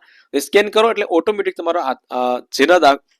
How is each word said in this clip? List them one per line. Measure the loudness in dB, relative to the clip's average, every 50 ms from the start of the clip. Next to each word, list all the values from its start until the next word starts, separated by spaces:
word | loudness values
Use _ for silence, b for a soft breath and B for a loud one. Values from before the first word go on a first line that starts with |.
| b b b b b b b
એ | -6
સ્કેન | -4 0 0 0 0 2
કરો | 2 2 2 2
એટલે | 0 -2 -4 -2
ઓટોમેટિક | -2 -2 0 -2 -2 -4 -4 -6 -8
તમારો | -6 -4 -4 -4 -4
આ, | -4 -4 -6
અ, | -8 _ -10 -6 -4 -4 -2 -4 -4
જેના | -8 _ -2 0 2 4 4 4
દા-, | 6 4 4 2 _ _ _ _